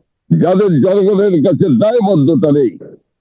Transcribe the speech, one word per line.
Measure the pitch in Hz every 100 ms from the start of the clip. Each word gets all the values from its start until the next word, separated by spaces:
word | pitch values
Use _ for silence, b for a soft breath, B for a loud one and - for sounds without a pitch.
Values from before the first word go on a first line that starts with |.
| _ _ - 160
যাদের | 233 190 208 151
জনগণের | 151 202 196 196 208 175
কাছে | 185 151 190 117
দায়বদ্ধতা | 214 247 202 175 139 160 156
নেই, | 143 120 - - - _ _